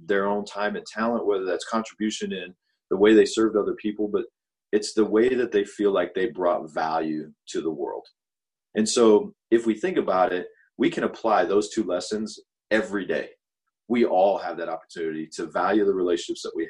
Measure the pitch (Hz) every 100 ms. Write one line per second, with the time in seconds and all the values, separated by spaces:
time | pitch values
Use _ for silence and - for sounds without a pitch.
0 | - 101 101 104 101 101 104 104 - 107
1 | 113 117 101 98 92 87 - 113 107 -
2 | 107 104 104 95 90 - _ _ _ 95
3 | 104 110 98 - 110 101 95 - 107 104
4 | 104 101 - _ _ _ _ 107 - 107
5 | 101 107 123 127 120 101 101 - 101 95
6 | 87 95 90 78 90 78 78 80 80 82
7 | 80 78 76 - - - 78 76 65 50
8 | - _ _ _ _ _ _ 107 110 -
9 | 113 104 - - _ 117 113 107 185 170
10 | - 92 90 90 - - _ - 170 -
11 | 113 - 113 101 87 101 104 113 90 90
12 | - 107 107 - _ _ _ 107 95 101
13 | 87 76 - - _ _ _ _ - 120
14 | 113 90 101 90 87 82 82 80 - 90
15 | 80 80 80 - 80 92 90 107 98 95
16 | 90 87 - 85 - 82